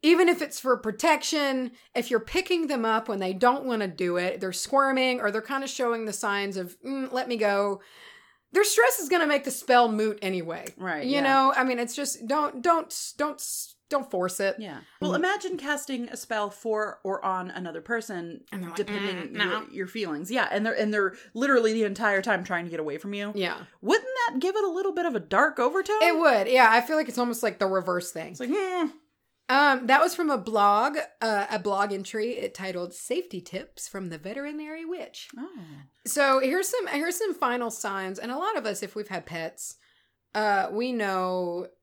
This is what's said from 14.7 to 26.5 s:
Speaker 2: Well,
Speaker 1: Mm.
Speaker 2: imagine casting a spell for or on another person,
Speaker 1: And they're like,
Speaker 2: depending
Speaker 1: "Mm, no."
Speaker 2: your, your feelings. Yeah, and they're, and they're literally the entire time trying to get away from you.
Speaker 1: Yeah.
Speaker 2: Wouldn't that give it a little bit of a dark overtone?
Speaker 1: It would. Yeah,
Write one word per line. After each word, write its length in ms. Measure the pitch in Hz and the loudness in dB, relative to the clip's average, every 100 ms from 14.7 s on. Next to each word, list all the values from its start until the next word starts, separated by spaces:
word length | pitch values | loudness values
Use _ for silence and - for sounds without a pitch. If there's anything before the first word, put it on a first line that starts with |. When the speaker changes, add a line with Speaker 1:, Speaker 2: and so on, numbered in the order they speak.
| 139 - _ | -14 -18 _
Speaker 2:
Well, 100 | 185 | -2
Speaker 1:
Mm. 40 | 294 | 0
Speaker 2:
imagine 400 | 359 403 370 370 | 0 0 -4 -6
casting 520 | 277 294 - 254 240 | -4 -6 -4 -6 -6
a 60 | 226 | -10
spell 320 | - 220 208 | -6 -4 -4
for 480 | 202 226 214 214 - | -6 -4 -2 -2 -6
or 200 | 190 190 190 | -6 -4 -2
on 240 | 185 185 | -4 -6
another 320 | - 180 165 | -8 -8 -10
person, 640 | 165 233 226 185 170 170 - | -6 -6 -4 -8 -8 -12 -14
Speaker 1:
And 100 | 202 | -12
they're 80 | 175 | -8
like, 80 | 170 | -6
Speaker 2:
depending 520 | 202 208 202 185 165 | -4 -2 -4 -4 -8
Speaker 1:
"Mm, 20 | |
no." 140 | 214 202 | -2 -2
Speaker 2:
your, 240 | 214 - | -2 -6
your 160 | - 185 | -8 -8
feelings. 420 | 226 190 151 180 | -6 -6 -6 -4
Yeah, 180 | 247 202 | -2 0
and 120 | 202 220 | 0 0
they're, 120 | - | 0
and 160 | 214 | 0
they're 220 | 208 190 - - | 2 0 -2 -14
literally 400 | 226 269 254 220 | -2 2 4 4
the 100 | 226 208 | 2 0
entire 360 | 196 220 196 | 0 2 2
time 220 | 190 190 | 2 -2
trying 220 | 180 175 170 | 0 -6 -4
to 40 | |
get 80 | 165 | -6
away 180 | 151 147 | -6 -6
from 140 | 196 202 | -8 -6
you. 160 | 202 | -6
Speaker 1:
Yeah. 240 | 208 175 - - _ | -4 -4 -4 -12 _
Speaker 2:
Wouldn't 260 | 196 440 508 523 466 | 0 2 0 -2 -2
that 120 | 262 | 0
give 160 | 359 403 | 0 0
it 80 | |
a 60 | 403 | 0
little 220 | 339 392 | 0 -2
bit 120 | 311 339 | 0 -2
of 80 | 233 | -2
a 40 | |
dark 380 | 156 196 294 285 | 0 4 4 4
overtone? 440 | 247 359 381 427 | 0 0 0 4
Speaker 1:
It 140 | 339 320 | 4 6
would. 280 | 320 226 | 6 6
Yeah, 200 | 202 | 6